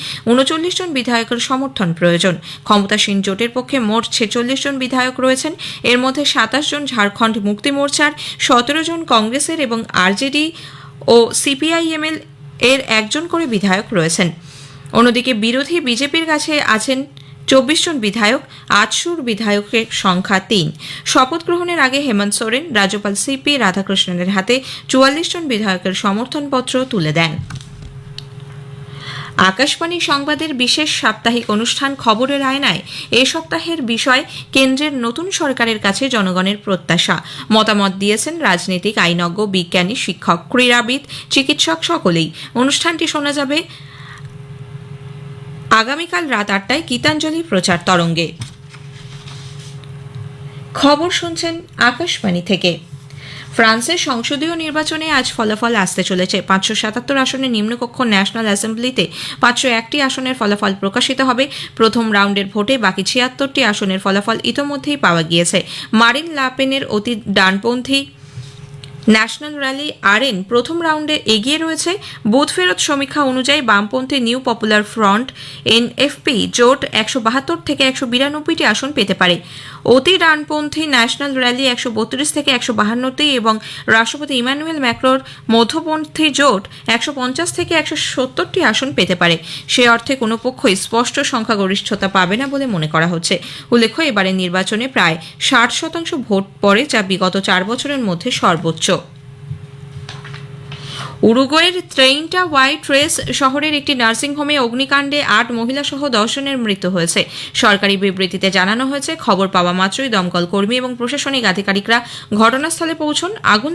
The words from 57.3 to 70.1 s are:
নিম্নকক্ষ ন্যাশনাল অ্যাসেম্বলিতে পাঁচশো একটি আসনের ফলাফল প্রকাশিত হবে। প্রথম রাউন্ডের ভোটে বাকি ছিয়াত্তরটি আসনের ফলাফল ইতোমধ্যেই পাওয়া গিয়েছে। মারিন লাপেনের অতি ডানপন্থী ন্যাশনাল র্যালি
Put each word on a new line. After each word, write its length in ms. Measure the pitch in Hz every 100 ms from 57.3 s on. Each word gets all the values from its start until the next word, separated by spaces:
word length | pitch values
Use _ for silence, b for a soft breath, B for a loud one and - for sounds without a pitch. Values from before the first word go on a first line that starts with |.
| 262 262 226
নিম্নকক্ষ 400 | 208 240 233 - 233
ন্যাশনাল 340 | 196 196 233 220
অ্যাসেম্বলিতে 560 | 202 220 220 247 254 165 B B B
পাঁচশো 280 | 247 240 262 226
একটি 160 | 233 294 269
আসনের 320 | 269 262 247
ফলাফল 320 | 208 208 202 196
প্রকাশিত 380 | 196 233 - 262 262
হবে। 160 | 240 277 B B -
প্রথম 260 | 220 233 220 208
রাউন্ডের 300 | 202 202 196
ভোটে 220 | 208 208 269
বাকি 240 | 202 190 180
ছিয়াত্তরটি 500 | 254 254 254 277 269
আসনের 360 | 233 208 196 190
ফলাফল 320 | 196 196 208 220 240
ইতোমধ্যেই 480 | 240 285 285 285 277
পাওয়া 180 | 190 170 160
গিয়েছে। 280 | 170 175 190 - B B 220
মারিন 280 | 233 269 339 302
লাপেনের 480 | 262 262 269 269 - 208
অতি 160 | 220 220 - 202
ডানপন্থী 640 | 190 196 233 247 254 277 277 - B B B B B - - - -
ন্যাশনাল 400 | 220 226 - 302 294
র্যালি 260 | 269 269 302 - 196